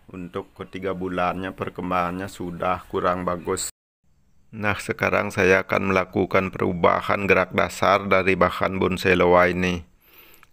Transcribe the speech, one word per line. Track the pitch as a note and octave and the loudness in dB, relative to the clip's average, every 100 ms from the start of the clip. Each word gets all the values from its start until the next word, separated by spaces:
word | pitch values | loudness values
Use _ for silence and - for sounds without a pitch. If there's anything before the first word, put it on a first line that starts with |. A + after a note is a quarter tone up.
| - | -18
Untuk | F#2 F2 G2 - - | -14 -10 -10 -12 -16
ketiga | F2+ F#2+ F#2+ | -14 -8 -6
bulannya | F2+ F#2 F2+ F2+ F2 F#2 | -4 -4 -2 -2 -2 -8
perkembangannya | - F#2+ - F2+ F2+ F2 F2+ G2 | -8 -10 -8 -4 -2 -2 -4 -10
sudah | - F2+ E2+ F2+ F2+ - | -10 -10 -6 -4 -4 -6
kurang | F#2+ F2+ F2+ F2+ | -4 -2 -2 -4
bagus. | F2 D#2+ F#2 - _ _ _ _ _ _ _ _ | -6 -4 -4 -6 _ _ _ _ _ _ _ _
Nah, | A2 G#2 G2 | -6 -4 -4
sekarang | - - F#2+ F#2+ G2+ | -4 -2 2 2 0
saya | G#2 F#2 F#2+ - | 2 4 4 2
akan | G2 G2 | -2 2
melakukan | F#2+ F2+ G#2 F2+ F#2+ F#2+ | 0 0 -2 0 0 0
perubahan | - G2 F2 F#2 F#2 - G2+ G2 | -2 -2 2 2 2 0 -2 2
gerak | F#2 F2+ | 2 2
dasar | G#2+ F2+ - F#2 G2 G2 | 0 -2 0 2 2 2
dari | F#2+ F#2 | 2 2
bahan | F2+ F2+ - F#2 F#2+ | 2 2 2 -2 0
bonsai | F#2 F#2 F#2+ | -2 0 2
loa | F2+ F2 F2+ F2+ | 4 6 6 4
ini, | F2 F#2 F2 - _ _ - - - _ | 2 -2 -4 -10 _ _ -20 -20 -20 _